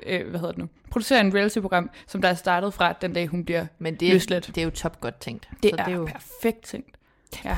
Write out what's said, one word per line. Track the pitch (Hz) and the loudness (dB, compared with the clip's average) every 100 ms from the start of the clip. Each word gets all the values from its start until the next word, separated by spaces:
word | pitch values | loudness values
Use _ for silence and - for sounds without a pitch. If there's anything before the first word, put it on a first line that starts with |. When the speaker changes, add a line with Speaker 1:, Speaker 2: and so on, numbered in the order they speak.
| - | -4
Speaker 1:
øh, | 180 - | -4 -4
hvad | 170 | -4
hedder | 170 | -6
det | 175 | -6
nu? | 170 - - | -10 -14 -6
Producere | 240 214 262 | -4 4 6
en | 196 | 6
reality-program, | 196 208 220 190 180 175 - - | 4 2 0 0 0 0 -8 -10
som | 196 | 0
der | 185 | 2
er | |
startet | 175 190 175 202 | 2 0 0 0
fra | - 175 | 0 0
den | 170 185 | 0 -2
dag, | 175 170 | -2 -2
hun | 175 | -4
bliver | 165 170 160 - | -2 -2 -2 -6
Speaker 2:
Det | 165 160 175 | -6 0 4
er, | |
Speaker 1:
løsladt. | 185 - 180 - | 4 4 -2 -2
Speaker 2:
det | - | -4
er | |
jo | 165 | -4
topgodt | - 165 - 117 - | -4 -6 -6 -8 -8
tænkt. | - 120 - - | -12 -12 -14 0
Speaker 1:
Det | 208 | 2
Speaker 2:
Så | 165 | 2
Speaker 1:
er | |
Speaker 2:
det | - | -2
er | 180 | -2
jo | |
Speaker 1:
perfekt | 156 - - - 226 226 | -4 -8 -16 -4 -2 -2
tænkt. | - - - - _ _ _ | -10 -14 -14 -20 _ _ _
Speaker 2:
det | - | -12
er | |
Speaker 1:
Ja. | - | -6